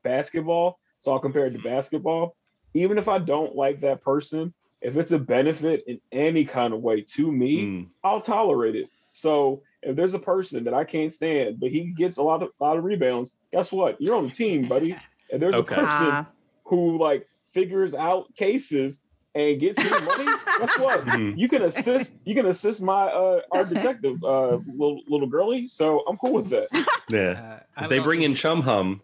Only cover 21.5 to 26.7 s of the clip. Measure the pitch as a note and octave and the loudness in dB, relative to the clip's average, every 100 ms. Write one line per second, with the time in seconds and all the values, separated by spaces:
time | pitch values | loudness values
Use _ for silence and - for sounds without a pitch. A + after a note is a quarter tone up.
21.5 | C#4+ F3+ - B3 B3+ B3 - - G#3+ G3 | 2 2 0 0 0 0 -8 -2 0 2
22.5 | F3+ G#3 G#3 F#3 G3 G3 - F#3 F3+ - | 0 -2 -2 0 2 2 2 2 2 0
23.5 | F#3 F#3 F3 A#3 A#3+ C#3 B2+ D3 C3+ C3 | 0 0 0 0 0 -2 -2 0 2 2
24.5 | B2 C#3 C3 D3 D3 - D3 C3 D3 G#3 | 0 -2 -2 -2 -2 -2 -2 0 0 0
25.5 | B3+ B3 - D#3 D3+ - G#3 B3+ - G3+ | -2 -4 -2 2 2 0 -2 0 0 0
26.5 | - C5+ | -2 0